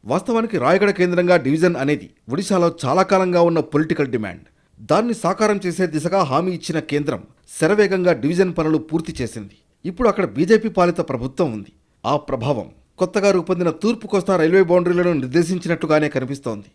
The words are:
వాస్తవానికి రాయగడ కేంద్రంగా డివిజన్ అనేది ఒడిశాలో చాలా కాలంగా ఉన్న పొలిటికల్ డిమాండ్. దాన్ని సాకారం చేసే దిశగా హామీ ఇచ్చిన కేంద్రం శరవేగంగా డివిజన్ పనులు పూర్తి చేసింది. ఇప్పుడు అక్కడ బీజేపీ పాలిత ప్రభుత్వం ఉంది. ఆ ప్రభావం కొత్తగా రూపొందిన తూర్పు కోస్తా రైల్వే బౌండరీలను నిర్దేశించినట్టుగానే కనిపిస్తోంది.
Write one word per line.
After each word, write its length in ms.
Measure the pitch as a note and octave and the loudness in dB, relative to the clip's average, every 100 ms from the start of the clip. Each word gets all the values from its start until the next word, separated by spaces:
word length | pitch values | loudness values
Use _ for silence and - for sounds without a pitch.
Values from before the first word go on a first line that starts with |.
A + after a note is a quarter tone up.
| F#2 | -2
వాస్తవానికి 520 | D#3+ F3+ A3+ A3+ F3+ | -4 -2 -2 -2 -2
రాయగడ 320 | B2+ F#3 G3+ | 2 2 2
కేంద్రంగా 480 | G3 F3+ F3 F3+ F3+ | 2 0 2 4 4
డివిజన్ 380 | C3 D#3 F3 D#3+ | 4 2 2 2
అనేది 340 | C#3 D3 F#2 _ - | -2 -2 -4 _ -6
ఒడిశాలో 420 | C#3 F#3+ F#3 E3+ E3 C3 | -6 0 2 2 0 -2
చాలా 180 | D#3 | 0
కాలంగా 380 | F#3+ G3 F#3 F3 | 2 2 2 4
ఉన్న 180 | E3+ E3+ | 4 2
పొలిటికల్ 480 | - D3 D#3 D#3+ C#3 | 0 -2 0 -2 -2
డిమాండ్. 380 | A#2 G#2 D2+ - _ _ _ | -4 -6 -12 -20 _ _ _
దాన్ని 340 | A2 E3 A#3+ | 0 0 0
సాకారం 460 | A3+ E3 F#3 G#3+ G3+ F3+ | -2 -2 0 0 0 -4
చేసే 220 | E3 F#3 | -2 -2
దిశగా 360 | D3+ D#3+ F#3+ | -2 -2 0
హామీ 280 | D#3 C3+ F3+ | 0 0 -2
ఇచ్చిన 280 | F3+ - D#3+ | -4 -4 -6
కేంద్రం 440 | D3 C#3+ D3 A2+ - _ _ - | -2 -4 -2 -6 -10 _ _ -2
శరవేగంగా 520 | D#3+ G#3 G3 F#3+ F3+ | 0 4 2 2 2
డివిజన్ 400 | D3 C#3 F3 F#3+ F3 | 2 0 2 0 0
పనులు 200 | D#3 D#3 | 0 0
పూర్తి 380 | D#3+ D#3+ - - | 0 -4 -4 -8
చేసింది. 360 | A#2+ A2+ G2+ - _ _ F3 | -8 -8 -16 -20 _ _ -12
ఇప్పుడు 240 | F3+ A#3+ | 0 0
అక్కడ 160 | G3 F3+ | 2 -2
బీజేపీ 440 | G2+ E3 A3 A3 | -2 2 2 2
పాలిత 280 | F#3 F3 F3 | 0 0 0
ప్రభుత్వం 560 | E3 B2+ B2+ - E3 | -4 -4 -6 -2 -2
ఉంది. 200 | G#2+ G2 _ _ _ A2 | -2 -12 _ _ _ -2
ఆ 120 | C#3+ | -2
ప్రభావం 520 | - C3 C#3+ B2+ F2+ - _ - | -2 -6 -2 -4 -6 -16 _ -4
కొత్తగా 340 | F#3 G3+ G3 | -2 0 2
రూపొందిన 380 | F#3+ E3+ F3+ F3 | 0 0 -2 -2
తూర్పు 380 | E3 G#3+ A#3 G3+ | 0 -2 -4 -2
కోస్తా 280 | G3+ F3+ F#3 | -2 0 2
రైల్వే 280 | D#3+ F#3+ | 4 4
బౌండరీలను 500 | F3+ F3+ F3 F3 F3 | 4 4 2 0 2
నిర్దేశించినట్టుగానే 960 | D#3+ B2+ D3 E3+ F#3 E3+ E3+ D#3 D3+ D3+ | 0 0 0 0 -2 -2 -4 2 2 2
కనిపిస్తోంది. 560 | C#3 B2+ C#3 C3 G#2+ G2+ | -2 -6 -8 -8 -10 -12